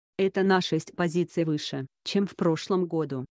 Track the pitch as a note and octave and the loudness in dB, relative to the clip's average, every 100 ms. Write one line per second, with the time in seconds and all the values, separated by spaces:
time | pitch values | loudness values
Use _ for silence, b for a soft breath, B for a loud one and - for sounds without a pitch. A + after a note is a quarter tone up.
0 | _ - F#3+ F#3+ F#3+ F#3 - D#3+ - - | _ -2 0 2 4 4 2 -2 -2 -2
1 | E3+ F3 E3 F3 D#3+ D3+ - C#3 C3+ _ | 0 0 0 0 0 -2 -4 -8 -8 _
2 | - G3+ G3+ - F3 D#3+ - F#3+ F3 D#3+ | -4 -2 -2 0 0 0 0 0 0 -2
3 | D3 C3+ C3 | -2 -4 -8